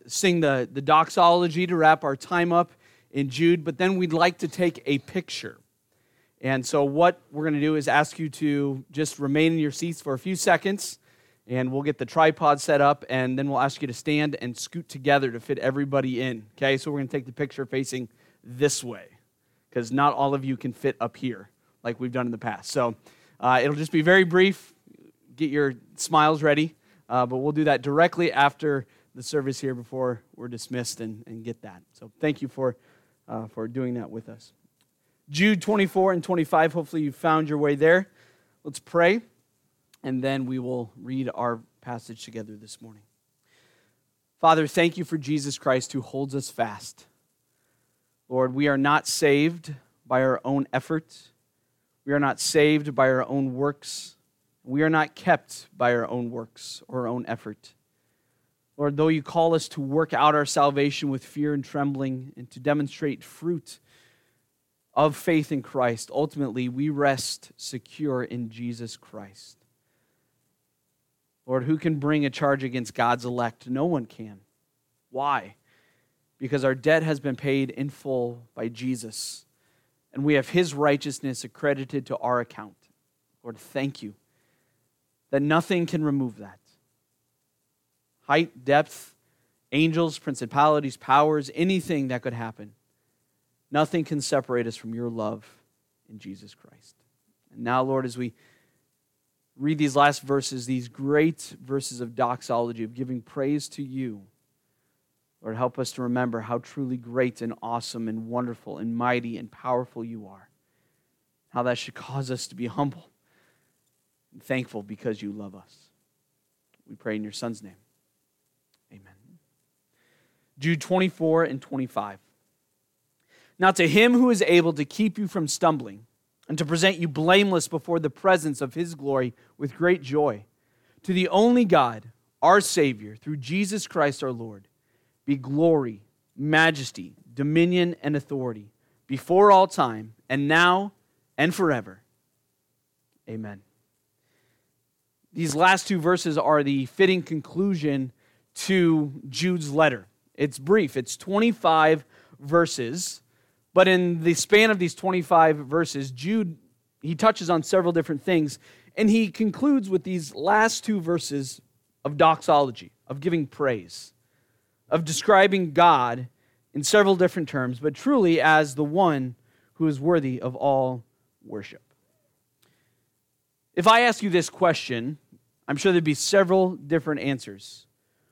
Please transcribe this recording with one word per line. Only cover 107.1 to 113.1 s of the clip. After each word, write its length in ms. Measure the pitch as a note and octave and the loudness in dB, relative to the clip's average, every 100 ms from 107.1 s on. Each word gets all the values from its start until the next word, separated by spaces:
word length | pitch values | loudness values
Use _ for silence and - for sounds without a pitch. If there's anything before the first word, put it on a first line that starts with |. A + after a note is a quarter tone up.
| B2 B2+ A#2 | -2 -2 -4
and 120 | A#2 - | -10 -8
awesome 460 | A2 A#2 - A#2+ A2+ | -6 -6 -6 -8 -8
and 180 | A2 A2+ | -8 -6
wonderful 520 | A#2+ B2 A2+ - - | -6 -6 -8 -14 -10
and 180 | A2+ A#2 | -6 -2
mighty 420 | B2 B2 A#2 A2+ | -2 -2 -4 -10
and 100 | A2+ | -12
powerful 560 | - B2+ B2 B2 A#2+ | -12 -4 -4 -4 -10
you 220 | A#2 A2+ G2 | -12 -14 -18
are. 220 | G2 _ _ _ _ _ _ _ _ _ _ _ | -20 _ _ _ _ _ _ _ _ _ _ _
How 120 | B2 | -4
that 160 | B2 A#2+ | -2 -2
should 160 | - | -6
cause 340 | - - C3+ B2+ | -16 -10 -8 -6
us 200 | B2 - | -8 -10
to 80 | F#2+ | -10
be 100 | A#2+ | -8
humble 420 | B2 C#3+ D3+ - | -4 -4 -6 -16